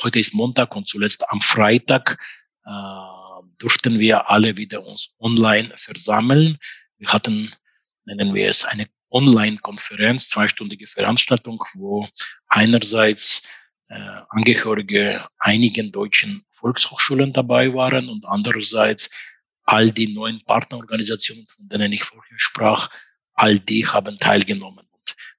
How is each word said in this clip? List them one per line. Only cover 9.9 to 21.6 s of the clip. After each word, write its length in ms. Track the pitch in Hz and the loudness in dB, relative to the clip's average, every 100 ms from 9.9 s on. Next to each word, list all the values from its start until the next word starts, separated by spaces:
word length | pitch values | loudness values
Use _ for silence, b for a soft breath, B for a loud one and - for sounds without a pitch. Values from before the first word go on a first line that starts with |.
| 104 110 127 - | -2 0 0 -2
zweistündige 600 | 107 104 - 101 104 107 | 0 -2 -2 -10 -12 -12
Veranstaltung, 760 | - - 120 - 123 120 113 - 95 | -4 -2 0 0 0 -2 -10 -12 -10
wo 300 | 98 104 104 - B B - | -6 -6 -6 -12 B B -2
einerseits, 960 | 104 110 117 104 110 107 107 - - B B B _ _ | 2 4 4 2 2 2 4 2 0 B B B _ _
äh, 340 | 104 101 - - | -18 -16 -18 -6
Angehörige 960 | 107 110 113 113 107 98 101 101 98 - - | 2 4 4 2 -2 0 0 0 -2 -8 -4
einigen 540 | 101 107 120 113 107 | 0 4 2 0 -6
deutschen 520 | 101 104 - 110 101 _ | -6 0 0 0 -6 _
Volkshochschulen 800 | - 123 123 - - - 135 139 | -6 -4 -2 -2 0 0 2 0
dabei 420 | 131 123 123 131 | 0 2 2 2
waren 360 | 127 127 131 123 | 2 0 0 -4
und 160 | 107 - | -10 -6
andererseits 840 | 101 113 110 104 113 107 107 - B B B _ _ | -2 -2 -2 -2 0 0 0 -2 B B B _ _
all 280 | - 107 113 | 0 4 4
die 220 | 110 110 | 2 -2
neuen 300 | 107 110 113 | -4 -8 -8
Partnerorganisationen, 1040 | - 110 - 123 117 113 107 110 - 113 110 | -2 -2 -2 -12 -8 -6 -4 -4 -6 -8 -20
von 220 | _ | _